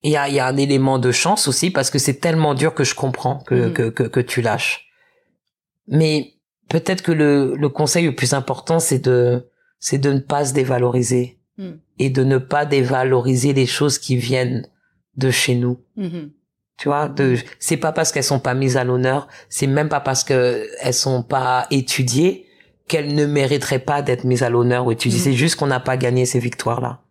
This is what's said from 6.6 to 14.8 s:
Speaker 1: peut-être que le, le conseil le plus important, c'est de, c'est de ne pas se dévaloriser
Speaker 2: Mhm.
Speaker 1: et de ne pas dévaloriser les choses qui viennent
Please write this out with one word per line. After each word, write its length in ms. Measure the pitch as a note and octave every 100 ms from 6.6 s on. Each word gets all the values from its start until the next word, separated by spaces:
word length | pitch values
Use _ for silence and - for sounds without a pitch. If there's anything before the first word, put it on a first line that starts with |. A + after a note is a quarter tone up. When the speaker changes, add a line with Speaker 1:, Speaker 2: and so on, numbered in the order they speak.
| _
Speaker 1:
peut-être 320 | E3 E3 F#3
que 100 | -
le, 440 | D#3 D3 C#3+ C3+ C3+
le 140 | C#3+
conseil 360 | - D3+ E3+ E3+
le 100 | B2+
plus 180 | B2+
important, 460 | C#3 C3 C3 - E3
c'est 200 | E3 C3
de, 500 | C3 B2 B2 B2 B2 _ _ _
c'est 180 | - C#3
de 160 | C#3+
ne 60 | C#3
pas 260 | C3+ D3 C#3
se 80 |
dévaloriser 840 | C#3 C3 B2+ B2 B2+ A#2+ B2+ B2 _ _ -
Speaker 2:
Mhm. 220 | F#3 D#3+ _ -
Speaker 1:
et 100 | C3+
de 140 | C3
ne 140 | C3 C3+
pas 280 | C3 D3 D3
dévaloriser 840 | C#3 B2+ C3 C3 B2+ B2 B2+ C#3
les 120 | C3+ B2+
choses 320 | - D3 -
qui 160 | - B2+
viennent 500 | A#2 C3 B2 A#2+ - _